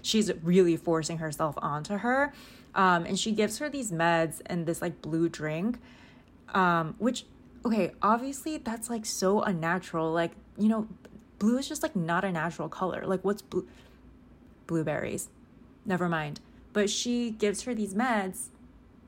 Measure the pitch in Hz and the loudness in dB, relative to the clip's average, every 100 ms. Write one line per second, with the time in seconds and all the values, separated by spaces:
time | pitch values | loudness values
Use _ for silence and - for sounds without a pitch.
0 | - 214 180 170 165 180 175 160 - 160 | 0 2 2 0 4 8 8 6 2 2
1 | 156 165 156 147 160 - 156 147 151 202 | 0 -4 -4 -2 -2 -2 -4 -4 -4 -2
2 | 240 262 285 - - - - - 190 175 | 0 2 0 -4 -20 -20 -6 2 4 4
3 | 170 190 220 214 214 214 294 277 220 165 | 2 -2 0 2 0 0 -6 -4 -4 0
4 | 170 165 165 - - 175 165 165 175 - | 4 4 2 -2 -6 -4 -2 -2 -4 -6
5 | 151 160 165 160 151 156 214 240 - - | -4 0 0 0 -4 -2 -2 -4 -10 -20
6 | - - - - - - 180 170 160 - | -20 -20 -20 -20 -4 2 4 4 0 -2
7 | 240 254 - - - - 254 220 170 - | -2 -2 -8 -20 -20 -6 -2 2 0 2
8 | 196 233 269 277 320 302 233 226 226 233 | 2 2 0 -8 -6 -6 -6 -8 -6 -6
9 | 220 - 190 208 - 170 165 180 - 165 | -4 0 2 2 2 -2 0 -2 -2 -2
10 | 160 170 170 - - - 214 220 220 - | 0 0 -2 -4 -14 0 2 2 -2 -10
11 | - - - - 208 254 277 302 311 196 | -20 -20 -20 -2 2 2 0 -4 -4 -2
12 | 165 175 190 170 165 165 156 - 185 - | 0 0 0 -2 -2 -4 -8 -4 -4 -2
13 | - 185 190 208 - 180 - - - - | -2 0 0 -2 -2 -6 -6 -12 -20 -20
14 | - - - - - - - 165 156 147 | -20 -20 -20 -20 -20 -18 -4 -2 -2 -2
15 | - 170 - - - - - - 208 180 | -4 -6 -8 -16 -20 -20 -20 -12 -2 0
16 | 175 160 151 147 - - - 208 208 - | 0 0 -4 -10 -16 -20 -6 0 0 0
17 | 240 240 240 220 208 196 254 233 202 190 | -2 -2 -2 -2 -2 -2 -4 -4 -2 -2
18 | 254 220 190 - - - - - - - | 0 0 -2 -6 -12 -16 -20 -20 -20 -20